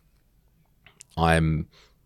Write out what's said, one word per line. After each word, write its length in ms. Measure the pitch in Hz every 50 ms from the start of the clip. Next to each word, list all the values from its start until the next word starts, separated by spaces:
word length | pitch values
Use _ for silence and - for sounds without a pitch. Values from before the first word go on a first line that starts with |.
| _ _ _ _ _ _ _ _ _ _ _ _ _ _ _ _ _ - _ - - _ - -
"I'm 500 | 82 82 80 80 80 80 80 78 80 - _ _ _ _ _ _ _